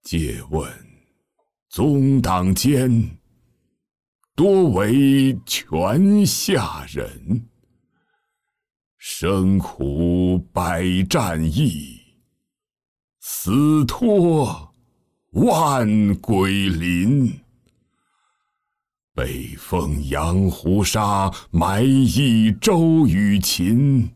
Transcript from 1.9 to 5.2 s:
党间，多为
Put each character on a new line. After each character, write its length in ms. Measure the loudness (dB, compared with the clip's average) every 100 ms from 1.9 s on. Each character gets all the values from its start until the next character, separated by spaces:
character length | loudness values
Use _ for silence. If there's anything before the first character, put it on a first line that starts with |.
| 2 2 2
党 340 | 0 0 0
间， 640 | 0 2 2 2 0 0 -8 _ _ _ _ _ _ _ _ _ _ _
多 380 | 0 2 4 4
为 680 | 2 2 4 4 4